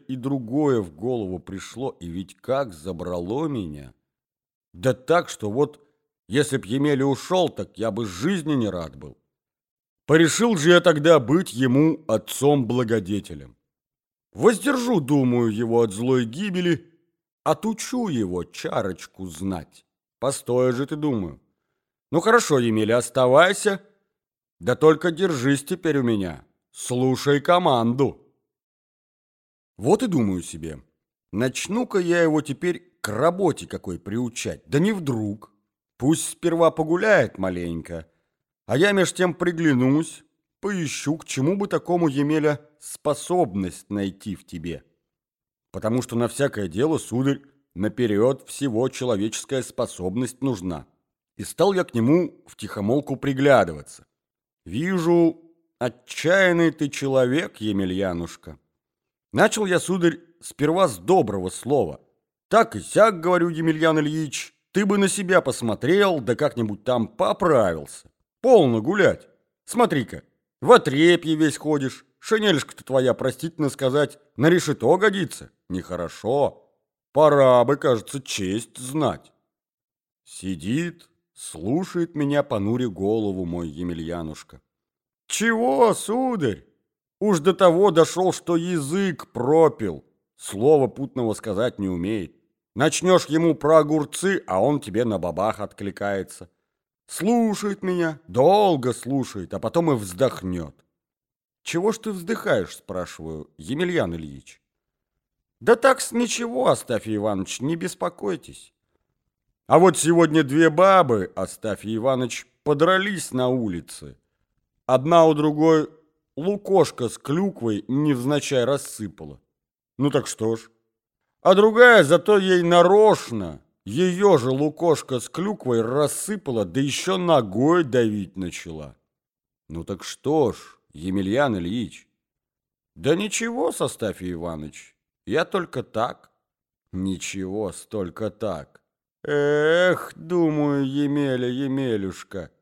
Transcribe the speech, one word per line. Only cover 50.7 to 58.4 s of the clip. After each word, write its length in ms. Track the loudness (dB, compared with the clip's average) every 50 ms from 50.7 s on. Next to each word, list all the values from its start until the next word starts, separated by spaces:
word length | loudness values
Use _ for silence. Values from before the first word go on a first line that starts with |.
| -8 -8 -12 _ _ _ _ _ _ _ _ _ _
И 80 | -14 -14
стал 280 | -10 -4 0 0 2 2
я 120 | 0 -2
к 100 | -2 -2
нему 500 | 0 2 4 4 2 2 0 -6 _ _
втихомолку 720 | -20 -18 -16 -14 -12 -8 -4 -2 0 0 -2 -2 -4 -6
приглядываться. 920 | -6 -4 -4 -2 2 4 6 6 6 6 2 -2 -8 -14 -18 -20 -20 _ _ _ _ _ _ _ _ _ _ _ _ _
Вижу, 760 | -10 -8 -6 -4 -2 -2 0 2 2 4 4 4 4 2 -2 -8 _ _ _ _ _ _ _
отчаянный 920 | -6 -6 -6 _ _ -16 -10 -4 0 2 4 4 4 4 4 4 4 2
ты 200 | 2 0 -4 -6
человек, 640 | -4 -4 -4 0 2 4 4 4 2 0 -2 -4 -6
Емельянушка. 1000 | -6 -4 -2 -2 -2 -2 -2 -2 -2 -2 -2 -2 -4 -6 -8 -12 -16